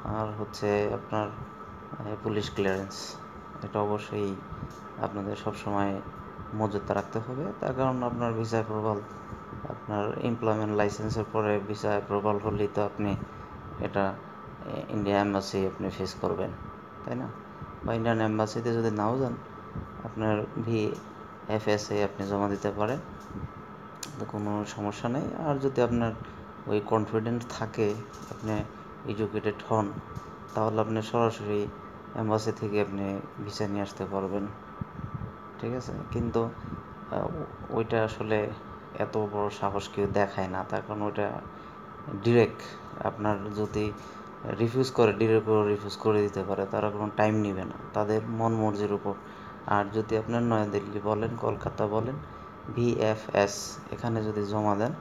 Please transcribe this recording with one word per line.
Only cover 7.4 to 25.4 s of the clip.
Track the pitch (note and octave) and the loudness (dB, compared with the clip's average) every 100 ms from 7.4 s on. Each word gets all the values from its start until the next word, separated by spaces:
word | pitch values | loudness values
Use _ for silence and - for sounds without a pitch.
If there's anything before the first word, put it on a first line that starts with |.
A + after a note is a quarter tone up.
| F#3 - | -4 -2
তার | - | -2
কারণ | B2+ C3 B2+ | 2 2 2
আপনার | B2 A#2 A#2+ | 0 0 0
ভিসা | A2+ A2+ A2+ | 0 2 0
অ্যাপ্রুভাল, | A2 G#2+ G#2+ G#2 G#2 - - - - - - | 2 0 2 0 -2 -12 -12 -12 -10 -10 -8
আপনার | - - G#2+ G#2 - | -8 -2 0 0 0
এমপ্লয়মেন্ট | A#2+ A#2 A2 G#2+ G#2+ G#2 | 0 2 2 2 2 4
লাইসেন্সের | G#2 G#2 G#2+ A2 G#2 | 2 2 -2 0 0
পরে | A2 G#2+ G#2 G2+ | 2 4 2 0
ভিসা | G#2 G#2 | 0 2
অ্যাপ্রুভাল | G2+ G2+ G2+ G#2 G#2 | 2 2 2 4 2
হলেই | G#2+ G#2 G2+ | 2 2 2
তো | - | 2
আপনি | G2+ - G#2 F#2+ - - - - - - | 0 0 0 0 -4 -10 -12 -12 -12 -6
এটা, | F#2+ G2+ G2 | -2 2 2
আহ, | G2 - - - - - - - | 0 -12 -14 -14 -12 -8 -6 -4
ইন্ডিয়া | A2 G2+ G2+ | 0 4 4
এম্বাসি | G2+ G2 F#2+ G2 F#2+ | 4 2 0 0 0
আপনি | - F#2+ | 0 -4
ফেস | F#2+ F#2 - | -2 -4 -2
করবেন, | F#2 F2+ F#2+ F2+ - - - - | 0 0 -2 -4 -10 -12 -14 -10
তাই | - | -6
না? | B2 B2 A2 - - - - | -6 -6 -10 -14 -12 -12 -6
বা | B2 | -2
ইন্ডিয়ান | A2+ A2+ A2+ | 0 2 4
এম্বাসিতে | A2 G#2+ G#2+ A#2+ A#2 | 4 2 2 0 2
যদি | A#2 A2+ | 2 2
নাও | G#2 G#2+ B2+ | 2 2 2
যান, | B2+ A#2+ - - - - - - | 0 -2 -10 -14 -10 -10 -8 -10
আপনার | A#2 A2 A2 G#2+ G#2+ - | -8 0 2 2 0 -4
ভিএফএসএ | A2+ A2+ G#2 - - - - - - G#2+ G#2+ G#2 - G#2 | 0 2 2 -2 -10 -14 -14 -12 -2 0 4 2 2 2
আপনি | G2+ - G2 | 2 0 0
জমা | G2+ G2+ | 2 2
দিতে | G2 G#2 | 2 0
পারেন, | G2+ G#2+ C#3 - - - - - - - - - - - - | 0 0 0 -6 -12 -10 -8 -8 -10 -14 -14 -16 -12 -10 -8
তো | |
কোনো | G#2+ G#2+ G#2 G#2 G#2 | -4 -2 0 0 -2
সমস্যা | - G2+ G#2+ A#2 | -2 -2 0 0
নেই। | C3 - - | 0 -2 -2